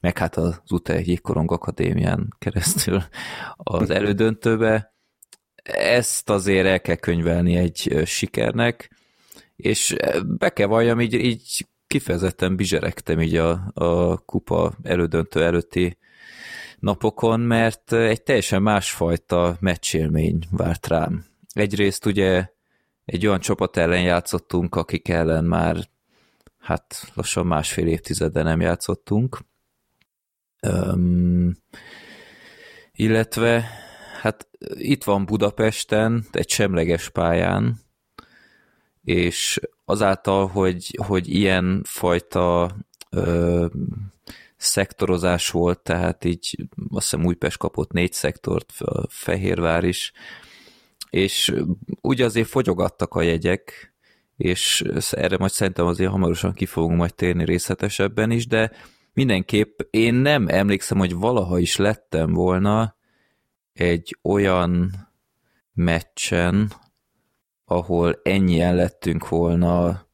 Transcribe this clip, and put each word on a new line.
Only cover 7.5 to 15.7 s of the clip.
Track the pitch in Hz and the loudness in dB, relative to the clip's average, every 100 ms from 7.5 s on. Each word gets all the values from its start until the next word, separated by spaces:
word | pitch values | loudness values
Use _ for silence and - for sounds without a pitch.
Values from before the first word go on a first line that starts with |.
| 87 | 2
egy, | 87 - - | 2 -2 -2
ö, | 76 | 0
sikernek, | 82 - - - 113 110 117 113 - _ _ _ _ - _ _ | 0 -2 -4 -2 -2 0 -2 -2 -14 _ _ _ _ -20 _ _
és, | - 107 - - | -2 0 0 -2
ö, | - 85 | 0 -2
be | - - 123 | -2 -2 -2
kell | - 101 | 0 0
valljam, | 113 117 117 | 2 2 2
így, | 120 | 0
így | 117 123 113 - - - _ _ | 0 0 -2 -6 -10 -10 _ _
kifejezetten | 131 - 87 92 - 92 92 | -4 -2 -2 -2 0 -2 0
bizseregtem | 95 82 85 - - 82 | 0 0 -2 -6 -4 0
így | 82 82 | 2 2
a, | 82 85 95 | 2 0 -4
a | - 85 85 87 87 | -2 0 2 2 0
kupa | - 92 - 85 85 85 | -4 -8 -2 0 0 -4
elődöntő | - 90 85 82 82 80 | -4 0 2 0 -2 0
előtti | 82 87 - | 2 2 0